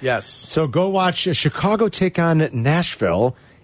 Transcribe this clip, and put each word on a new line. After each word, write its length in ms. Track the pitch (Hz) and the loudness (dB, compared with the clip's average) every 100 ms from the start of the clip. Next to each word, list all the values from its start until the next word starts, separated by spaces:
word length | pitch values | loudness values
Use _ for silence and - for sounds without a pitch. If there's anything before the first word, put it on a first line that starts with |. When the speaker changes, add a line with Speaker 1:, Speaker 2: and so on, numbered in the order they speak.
Speaker 1:
Yes. 260 | - 113 - | -2 -2 -4
Speaker 2:
So 400 | - - 156 156 | -14 -4 -2 0
go 200 | 175 190 | 0 0
watch, 400 | 190 185 - 180 | 2 0 0 -2
uh, 60 | |
Chicago 540 | 156 151 - 185 214 214 | 0 0 0 0 2 0
take 300 | - 185 170 | 2 0 2
on 280 | 165 160 156 | 2 2 2
Nashville 840 | 127 127 165 170 - 95 87 123 - - - | 0 0 0 0 -2 0 2 0 -2 -20 -18